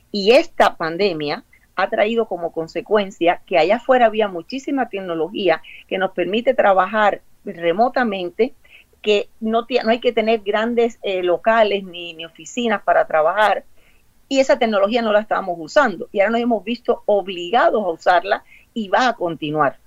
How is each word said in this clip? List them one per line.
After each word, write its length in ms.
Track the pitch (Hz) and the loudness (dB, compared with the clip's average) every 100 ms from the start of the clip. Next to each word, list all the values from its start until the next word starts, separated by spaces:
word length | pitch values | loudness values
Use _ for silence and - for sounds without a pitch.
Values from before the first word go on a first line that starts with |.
| _ | _
Y 220 | 208 190 | -2 4
esta 440 | 262 339 - 226 - | 4 4 2 2 0
pandemia 640 | 165 170 202 156 147 180 - _ _ - | -6 -2 -2 -2 -6 -8 -12 _ _ -4
ha 140 | 190 | -2
traído 360 | 220 214 233 220 | 0 0 0 -2
como 260 | 175 165 | -4 -6
consecuencia 880 | 165 160 170 139 208 196 - 165 170 - | -6 -8 -8 -2 -2 -2 -2 0 0 0
que 120 | 175 | 2
allá 180 | 165 233 | 2 2
afuera 300 | - 254 233 | 2 4 4
había 220 | 214 208 | 2 -2
muchísima 600 | 175 - 269 311 277 233 | -4 -10 -10 -6 -4 -4
tecnología 720 | 196 190 165 160 220 185 160 - - - | -6 -6 -4 -4 -2 0 0 -4 -18 -8
que 100 | - | -4
nos 140 | 185 | -4
permite 420 | - 175 214 240 | -4 -4 -2 0
trabajar 640 | 247 208 190 185 214 208 - - _ | 2 4 4 2 2 2 0 -8 _
remotamente, 1080 | - 165 170 180 247 262 233 196 175 - 233 - _ - _ _ | -14 -4 0 2 0 0 -2 -2 -4 -2 -2 -4 _ -20 _ _
que 260 | 214 208 - - | 0 0 -2 -6
no 260 | 220 226 233 | -2 -2 0
tie-, 180 | 254 | -2
no 60 | 220 | 0
hay 100 | 240 | 0
que 120 | 247 | 0
tener 280 | 233 220 226 | 0 0 0
grandes, 580 | 196 214 233 233 233 - | -2 -2 0 0 -2 -2
eh, 200 | - 185 | -6 -2
locales 600 | 180 170 226 226 208 202 | 0 0 2 2 2 0
ni, 300 | 190 175 170 | -6 -14 -14
ni 100 | 160 | -14
oficinas 580 | 165 - 160 - 240 202 | -16 -18 -12 -4 -2 -2
para 240 | - 165 160 | 2 2 2
trabajar, 580 | 156 156 196 214 190 - - _ _ _ _ - | 0 2 2 2 0 -6 -20 _ _ _ _ -4
y 140 | 269 | 0
esa 180 | 262 277 | 2 2
tecnología 440 | 226 208 202 240 | 2 2 2 0
no 100 | 226 | 2
la 80 | 208 | 2
estábamos 360 | 220 185 190 170 | 2 -4 -4 -6
usando, 500 | 156 302 262 180 - | -2 2 2 0 -4
y 80 | 208 | 0
ahora 100 | 196 | 0
nos 80 | 226 | 0
hemos 240 | 240 220 | 0 -2
visto 380 | 185 240 - - | -4 -6 -2 -2
obligados 800 | - 202 185 175 175 233 339 254 | 0 0 0 -8 -2 2 2 2
a 60 | 190 | -2
usarla 540 | 160 - 175 185 214 - - _ | -2 2 2 2 -4 -6 -20 _
y 160 | 233 196 | -10 -2
va 200 | 196 254 | 0 0
a 60 | |
continuar. 640 | - 170 160 151 151 143 - | -2 -6 -6 -4 0 -2 -2